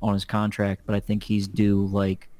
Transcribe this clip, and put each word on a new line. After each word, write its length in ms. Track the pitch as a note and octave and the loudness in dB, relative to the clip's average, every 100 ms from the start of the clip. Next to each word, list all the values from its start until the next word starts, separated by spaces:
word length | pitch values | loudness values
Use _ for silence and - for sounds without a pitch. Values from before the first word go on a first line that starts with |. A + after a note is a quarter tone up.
on 100 | G#2+ | 0
his 140 | G2 - | 0 0
contract, 560 | G#2+ G#2+ - G2+ F#2+ | 0 0 0 -2 -2
but 100 | - | -2
I 60 | G2+ | -2
think 220 | - G#2+ | 0 -2
he's 260 | - G#2 G2 | 0 -2 0
due, 380 | - G#2 G2 G2 | 2 4 4 2
like, 420 | G2 G2 F#2+ - | 0 0 -2 -8